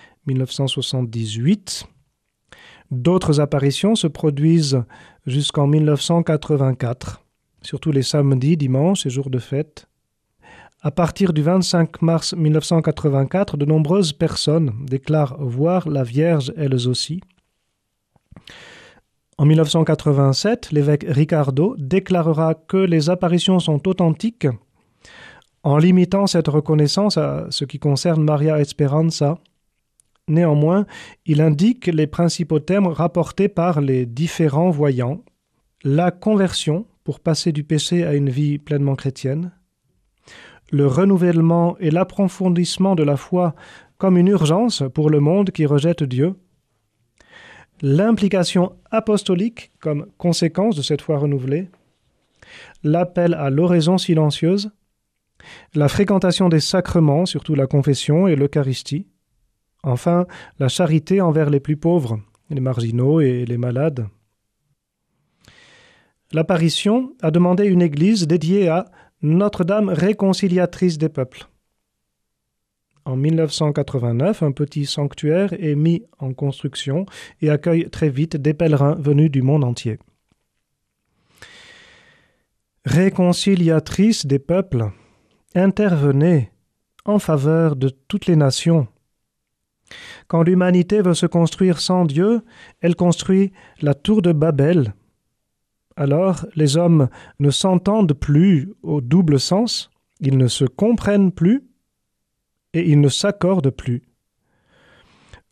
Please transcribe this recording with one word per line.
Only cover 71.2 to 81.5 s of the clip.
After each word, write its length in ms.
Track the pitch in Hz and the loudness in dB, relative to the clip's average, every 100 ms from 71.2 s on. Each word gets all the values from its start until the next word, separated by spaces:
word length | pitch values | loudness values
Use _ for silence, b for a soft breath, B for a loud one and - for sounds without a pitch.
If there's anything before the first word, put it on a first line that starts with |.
| 127 - - _ _ _ _ _ _ _ _ _ _ _ _ _ _ _ | -8 -10 -20 _ _ _ _ _ _ _ _ _ _ _ _ _ _ _
En 100 | 135 | -8
mille 220 | 131 147 165 | -4 -2 0
neuf 160 | 156 | -2
cent 200 | - 156 | -2 -2
quatre-vingt-neuf, 680 | 143 139 135 120 117 165 214 | -2 -4 -4 -2 -2 -2 -2
un 80 | 151 | -2
petit 360 | 127 147 147 143 | -2 -6 -6 -6
sanctuaire 680 | - 143 - 147 170 202 | -4 -6 -4 -2 0 -2
est 240 | 170 160 147 | -4 -4 0
mis 260 | 160 170 - _ | 0 0 -4 _
en 160 | 131 | -12
construction 720 | 127 143 131 143 - 139 151 196 B B _ | -6 -6 -6 -8 -8 -6 -6 -6 B B _
et 100 | 151 | -2
accueille 380 | 147 170 165 - | 0 0 0 -2
très 200 | - 156 | -2 -2
vite 280 | 131 160 156 | 0 -4 -2
des 180 | 139 | -2
pèlerins 420 | 151 165 147 143 160 | 0 2 2 2 0
venus 340 | 143 143 156 | 2 2 4
du 120 | 139 | 2
monde 200 | 131 151 | 2 2
entier. 380 | 127 117 117 107 _ _ _ _ _ _ _ _ _ _ _ _ B B B | 0 -4 -6 -8 _ _ _ _ _ _ _ _ _ _ _ _ B B B